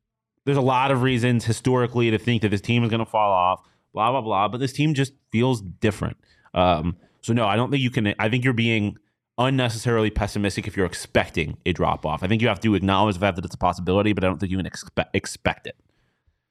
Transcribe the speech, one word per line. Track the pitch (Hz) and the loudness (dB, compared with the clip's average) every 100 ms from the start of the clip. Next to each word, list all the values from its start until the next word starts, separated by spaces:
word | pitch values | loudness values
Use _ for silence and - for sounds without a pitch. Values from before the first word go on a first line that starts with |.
| _ _ _ _ - | _ _ _ _ -2
there's | 139 | 0
a | |
lot | 131 127 135 | 2 2 2
of | 135 | 2
reasons | 127 127 123 120 110 | 2 2 2 2 0
historically | 110 - 127 120 123 117 | -2 2 2 2 2 2
to | 110 | 2
think | - 117 | 0 0
that | 107 | 0
this | 101 | -2
team | - 120 | 0 0
is | 117 | 2
gonna | 113 113 | 0 -2
fall | 110 104 | 0 2
off, | 95 90 92 _ _ _ | 4 2 0 _ _ _
blah, | 101 110 | -2 0
blah, | 135 | 0
blah. | 110 98 104 | -2 0 0
But | 117 | -2
this | 135 | -4
team | - 151 139 | 0 0 0
just | 131 - _ | -2 -6 _
feels | 110 127 120 | 0 0 0
different. | 95 - 107 101 - - _ _ _ - | -6 -2 -2 0 -6 -8 _ _ _ 0
Um, | 90 85 82 87 _ _ | 2 2 0 -6 _ _
so, | - | -2
no, | 117 107 | 0 2
I | 107 | 0
don't | 123 | 0
think | 139 | -2
you | 127 | -2
can. | 123 104 98 | 0 -2 0
I | 110 | 0
think | 123 | 0
you're | 131 | 0
being | 120 117 113 104 - _ _ _ - | 0 0 0 -2 -6 _ _ _ -2
unnecessarily | 127 135 123 113 123 113 110 | 0 2 0 -2 -2 0 0
pessimistic | 107 104 104 101 - 104 | 0 -2 0 -2 -2 -6
if | 98 | -2
you're | 90 | -4
expecting | - - 123 90 - 73 - - | -4 -2 -2 0 -2 -4 -4 -4
a | |
drop | 87 82 80 78 | 0 0 -2 -4
off. | 76 | -4
I | 92 | -2
think | 113 | 0
you | 113 | 0
have | 95 | 0
to | 113 | 2
acknowledge | 98 95 95 107 90 | 2 2 2 2 2
the | |
fact | 101 90 | 0 -2
that | 90 | -8
it's | |
a | - | -2
possibility, | 90 87 90 95 104 | -2 -2 0 2 2
but | 101 | 2
I | 92 | 0
don't | 85 | -2
think | 95 | -4
you | 92 | -4
can | 78 | -6
expe-, | - - - - | -10 -8 -6 -2
expect | 98 - - - - - | -4 -6 -6 -4 -4 -10
it. | - _ _ _ _ _ _ _ | -18 _ _ _ _ _ _ _